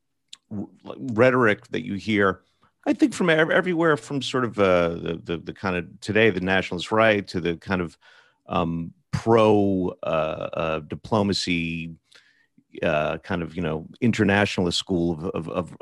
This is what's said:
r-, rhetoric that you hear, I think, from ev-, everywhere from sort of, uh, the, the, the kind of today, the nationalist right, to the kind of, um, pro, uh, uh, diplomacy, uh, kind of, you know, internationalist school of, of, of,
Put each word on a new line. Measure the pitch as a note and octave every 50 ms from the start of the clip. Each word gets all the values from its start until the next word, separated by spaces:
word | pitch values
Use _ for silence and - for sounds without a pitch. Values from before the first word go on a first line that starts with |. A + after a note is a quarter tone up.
| _ _ _ _ _ _ - _ _ _
r-, | G#2+ F#2+ - - - _ _ - -
rhetoric | - C3+ C3 A2+ G#2+ B2 C3 B2+ C3 B2 G#2+ G2+ - - -
that | - G2 G2
you | G2 G2+
hear, | F#2+ - A2 G#2+ G2+ G2+ F#2+ F2+ - _ _ _ _ _ _ _ _ _
I | C#4 D#4
think, | - D#4+ B3 -
from | - F#3+ E3+
ev-, | D#3+ D#3 D#3+ D#3+
everywhere | - F#3 F3 F#3 F3+ D#3+ E3+ E3 D3+
from | - - - C#3+ C#3
sort | A#2+ - - B2+ B2
of, | A2+ -
uh, | G#2+ G2+ F#2 F2+ F2 F2 E2+
the, | E2+ E2+ E2+ E2 E2+ E2
the, | - - E2+
the | D#2+ - - -
kind | - - F#2+ F2+
of | F2+ E2 - - -
today, | - - G2 G#2+ A2+ A2
the | F2+ F#2
nationalist | F2+ F#2 F#2+ F#2+ F#2 - F#2+ F2 - -
right, | A2 A2 A2+ A2 G#2 G2+ F#2+
to | - - F2+
the | D#2+ E2+ E2+
kind | D#2+ - - G2 F2+
of, | F2 D#2 - _ _ _ _ _ _ _ _ _ _
um, | - F2+ F2+ F2 E2 E2+ E2 E2 E2+ - _ _ _
pro, | - - - A2+ A#2 A2+ A2 A2 G#2+ G#2 G2+ G2+ F#2+ F#2 F2+ F2+ - -
uh, | -
uh, | - E2 D#2 D#2 D#2 D#2+ - - - - - E2 D#2+ D#2+ D#2
diplomacy, | D2+ D#2 - - - - A#2 G#2+ G2+ G2+ F#2 - - F2+ F2 E2+ E2 E2 E2 E2 E2 E2 E2 - _ _ - - _ _ _ _ _ _ _ _ _ _ _ -
uh, | - F2 D#2 D2+ D2+ D#2 D#2+
kind | D#2+ - - G2 F2 E2+
of, | D#2 D#2
you | D#2+
know, | F2 D#2 D#2+ D#2 D#2+ - - _
internationalist | B2+ A#2 G2+ - G#2+ G2 G2 G2+ G#2 - - - F#2 E2+ - -
school | - - G2 E2+ E2+ E2+ E2+
of, | D2+ D#2+
of, | F2+ - F2 D#2+ -
of, | - F2+ E2+ - - -